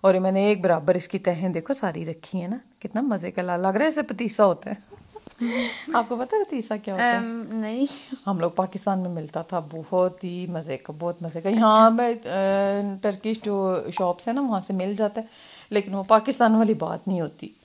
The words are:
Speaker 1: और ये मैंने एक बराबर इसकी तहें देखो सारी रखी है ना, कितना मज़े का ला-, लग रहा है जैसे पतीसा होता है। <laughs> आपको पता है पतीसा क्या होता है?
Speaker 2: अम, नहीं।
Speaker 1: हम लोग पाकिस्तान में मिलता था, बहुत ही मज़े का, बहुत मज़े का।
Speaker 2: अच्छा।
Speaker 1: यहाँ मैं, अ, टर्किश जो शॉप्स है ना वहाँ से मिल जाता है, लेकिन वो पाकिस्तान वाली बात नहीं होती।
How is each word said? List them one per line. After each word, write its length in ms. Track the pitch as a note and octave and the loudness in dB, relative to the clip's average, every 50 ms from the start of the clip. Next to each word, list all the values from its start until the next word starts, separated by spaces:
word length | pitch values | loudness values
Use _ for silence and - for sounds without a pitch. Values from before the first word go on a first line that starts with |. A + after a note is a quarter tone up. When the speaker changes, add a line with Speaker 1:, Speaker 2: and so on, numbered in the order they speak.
| - | 6
Speaker 1:
और 100 | G3 F#3 | 6 4
ये 60 | F#3 | 4
मैंने 320 | F#3 F#3+ F#3+ F#3+ G3 G#3 | 2 2 2 4 4 4
एक 100 | G#3 F#3+ | 2 2
बराबर 360 | F3+ F#3 E3+ D#3+ D3 D#3+ F3+ | 4 2 2 2 4 2 2
इसकी 220 | F3+ - - - F#3+ | 2 0 -4 -6 -2
तहें 320 | F#3+ F#3 F3 D#3 F#3 F#3 | 0 0 0 0 -2 -2
देखो 220 | E3+ E3 D#3+ - C#4 | -2 -4 -4 -4 -4
सारी 300 | C4+ - F#3+ D#3+ E3+ E3 | -4 -2 -4 -4 -6 -8
रखी 340 | D#3+ D#3+ E3 - - - | -8 -10 -12 -12 -8 -8
है 120 | F#3 F3 F3+ | -6 -6 -6
ना, 100 | G#3+ C4 - _ _ _ | -8 -10 -10 _ _ _
कितना 200 | - G3 - G#3+ | -14 -6 -4 -2
मज़े 300 | C4+ C#4 A3 F#3 E3 F3+ | -2 -2 -2 -2 -4 -6
का 100 | - - | -6 -4
ला-, 180 | F3+ F3+ F3+ F3 | -4 -2 -2 0
लग 160 | F3+ F#3+ F#3+ | 0 0 2
रहा 80 | A3+ D4 | 2 2
है 80 | D#4+ | 2
जैसे 100 | D#4 D4+ | 0 -2
पतीसा 420 | C#4+ - A3 F#3+ A#3+ G#3+ - - G#3+ | -4 -4 -6 -4 -4 -4 4 4 4
होता 260 | G3 E3+ - - - | 4 4 0 -4 -10
है। 340 | G#3 - - - - - - - - A4 - - - | -10 -10 -10 -20 -20 -20 -20 -20 -20 -20 -18 -18 -10
<laughs> 640 | - A#3 A#3 A#3 B3 A#3+ A#3 - - - D4 D#4+ | -6 -4 -2 -2 -2 -2 -4 -6 -8 -8 -2 0
आपको 220 | A#3+ A#3 A#3 A#3+ | 0 0 0 -4
पता 200 | A3+ B3+ B3 - | -6 -4 -2 0
है 60 | G#4+ G4+ | -2 0
पतीसा 340 | - D#4 B3+ A3 - G#3+ | -2 -4 -6 -4 -4 -6
क्या 160 | G#3 G#3 G#3+ G3 | -6 -6 -6 -2
होता 120 | F#3 A#3 | 0 2
है? 120 | A#3+ A#3 | 2 2
Speaker 2:
अम, 300 | A#3 A#3 A3+ A#3 A#3 A3+ A3 G#3+ | 0 -2 -4 -6 -8 -10 -6 -6
नहीं। 340 | A3+ G#3+ G#3+ A3 B3 C#4 C#4 - - - - C4+ - - | -6 -4 -4 -2 -2 -2 -2 -2 -12 -14 -14 -14 -8 -4
Speaker 1:
हम 140 | G3 G3 F3 | -4 -2 -2
लोग 160 | E3 F3 E3+ | -2 -2 0
पाकिस्तान 440 | - F#3 F#3 - F#3+ - G#3 G3 F#3+ | -2 -4 -2 -6 -6 -2 -2 -2 0
में 100 | F3+ F3+ | -2 -4
मिलता 340 | F3 E3 D#3 D3+ - E3+ E3 | -6 -8 -8 -6 -8 -8 -8
था, 160 | - F#3 F3 | -4 -6 -6
बहुत 640 | D#3+ D3 D#3+ D#3+ D#3 - - F3+ F3+ F3+ F3+ F3+ - | -6 -6 -12 -12 -8 -2 2 2 2 2 0 -4 -8
ही 240 | F3+ F3 F3+ F3+ | -8 -6 -6 -6
मज़े 300 | F3+ F3 D#3+ D#3 D#3+ C3+ | -6 -6 -8 -6 -6 -8
का, 160 | B2+ - - D#3 | -8 -8 -12 -12
बहुत 300 | D3+ E3+ F3 F3 E3+ E3+ | -6 -6 -6 -6 -6 -8
मज़े 180 | E3 D3+ E3+ | -8 -8 -4
का। 80 | E3 G3 | -2 0
Speaker 2:
अच्छा। 120 | G#3 A3+ | 2 6
Speaker 1:
यहाँ 300 | A3+ A3 G#3+ A3 A3 A3+ | 6 8 8 8 8 8
मैं, 240 | A3+ A#3 A#3+ A#3+ A#3+ | 6 4 2 0 0
अ, 840 | A#3 A3+ - F3+ F#3+ G3 F#3+ G3 G3 G3+ G3 G3+ G3+ G3+ G3+ G3 F#3+ G3 | -2 -6 -6 -2 0 0 2 2 2 2 2 0 -2 -2 -4 -6 -2 -2
टर्किश 380 | G#3 G3 F#3+ G3+ A3 A3+ A3 | -4 -4 -2 -4 -4 -4 -4
जो 440 | - G#3 G3+ G3 F#3+ F#3+ F#3 E3+ - - - | -4 -4 -2 0 0 0 0 -2 -2 -6 -4
शॉप्स 300 | - F#3 F3+ F3 F3+ - | -2 0 -2 -2 -2 -4
है 60 | A#3 A#3 | -4 -2
ना 80 | C#4 | -2
वहाँ 200 | C#4+ B3+ A3 F#3+ | 0 0 -2 -2
से 120 | F3 - G3 | -2 -2 -4
मिल 220 | F#3 F#3 G3 G#3 | -2 -2 -2 -2
जाता 260 | G3 A3 G#3 G#3 A3+ | 0 -2 -2 -2 -6
है, 60 | A3 A3 - - - - - - - _ | -10 -10 -16 -20 -20 -20 -20 -20 -12 _
लेकिन 220 | G#3 G#3 G3+ G3+ F#3+ | -2 0 0 0 -4
वो 100 | G3 F#3+ | -6 4
पाकिस्तान 520 | F#3+ A3 A3 A3 C4+ C4 - A#3+ A3+ A3 | 6 6 6 6 2 2 4 6 6 6
वाली 180 | A3 A3+ G#3+ A3 | 6 6 4 2
बात 340 | C#3+ E3 D#3+ - - - | 0 -2 -6 -6 -6 -4
नहीं 140 | G3 F#3+ F3 | -2 -2 -2
होती। 300 | D#3+ D3 - - - - - _ | -2 -4 -6 -12 -16 -16 -16 _